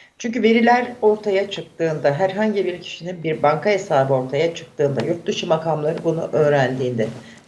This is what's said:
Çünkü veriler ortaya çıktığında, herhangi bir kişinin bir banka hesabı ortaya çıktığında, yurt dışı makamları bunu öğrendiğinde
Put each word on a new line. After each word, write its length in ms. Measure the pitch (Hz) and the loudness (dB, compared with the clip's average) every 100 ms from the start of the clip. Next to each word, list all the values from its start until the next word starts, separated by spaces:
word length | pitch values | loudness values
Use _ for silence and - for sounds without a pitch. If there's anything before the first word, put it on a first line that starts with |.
| - _ | -20 _
Çünkü 240 | 240 233 | -6 0
veriler 440 | 214 226 233 247 - - | 4 6 6 4 2 0
ortaya 480 | 214 214 214 190 196 | 2 2 2 0 0
çıktığında, 640 | - - - 165 151 143 | -6 -12 -4 -2 0 0
herhangi 500 | 143 190 190 214 202 | 2 0 0 0 0
bir 160 | 180 175 | -2 -4
kişinin 420 | - - 165 180 | -10 -12 -10 -8
bir 200 | 160 156 | -4 0
banka 280 | 143 156 208 | 2 2 0
hesabı 440 | 196 - 147 135 | 0 0 0 2
ortaya 400 | 131 131 139 165 | 0 0 -2 -2
çıktığında, 500 | - - - 143 - 147 | -2 -14 -2 -2 0 -2
yurt 200 | 170 - | -4 -4
dışı 200 | - 175 | -4 0
makamları 580 | 160 165 151 151 160 | 0 0 -2 -2 -2
bunu 240 | 165 160 160 | -2 -2 -2
öğrendiğinde 760 | 151 151 143 127 127 127 117 110 - - - | 0 2 4 2 0 -4 -2 -4 -6 -18 -20